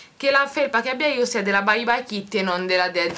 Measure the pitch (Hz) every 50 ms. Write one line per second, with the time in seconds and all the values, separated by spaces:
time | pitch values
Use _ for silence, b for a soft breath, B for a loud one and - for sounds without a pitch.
0 | B B B _ - 277 277 277 277 277 - 311 277 277 220 226 233 262 254 247
1 | 302 302 269 247 240 240 - 220 196 202 196 196 202 208 214 233 240 233 233 262
2 | 247 - 214 202 196 - - 202 190 190 175 180 185 185 180 180 180 180 175 175
3 | 170 170 170